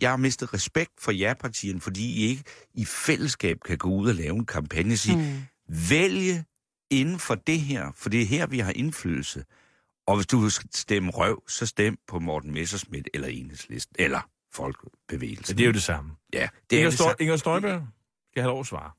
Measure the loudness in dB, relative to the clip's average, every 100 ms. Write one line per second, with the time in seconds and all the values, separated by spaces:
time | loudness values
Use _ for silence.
0 | 2 2 2 0 -4 -4 0 0 -2 -4
1 | -2 0 0 0 -6 -6 -4 -4 -6 -4
2 | -2 0 0 0 -8 -20 -10 -6 -4 -2
3 | 0 2 0 0 -2 -2 -4 -2 0 2
4 | 2 2 0 -2 -2 -4 -2 0 0 2
5 | 2 2 2 -4 -10 _ -8 -2 2 4
6 | 4 2 0 0 -4 _ _ _ 0 2
7 | 2 0 -2 -2 0 0 0 -2 -4 -6
8 | 0 2 2 2 0 0 -2 -2 -2 -2
9 | -4 -2 -4 -8 -12 _ _ _ _ _
10 | 0 2 4 4 4 0 -4 -6 0 0
11 | 0 0 0 0 -6 -6 -2 2 2 0
12 | -6 -4 -2 -4 -4 -6 -4 -6 -8 -10
13 | -6 -6 -6 -8 -10 -14 -12 -10 -6 0
14 | 0 0 -4 _ _ -8 -8 -8 -16 -20
15 | -10 -8 -8 -8 -2 4 4 4 0 -2
16 | -6 -14 _ -4 -4 -6 2 4 6 6
17 | 4 4 2 2 2 0 0 -2 -6 -14
18 | _ _ _ -2 0 0 -4 -10 -10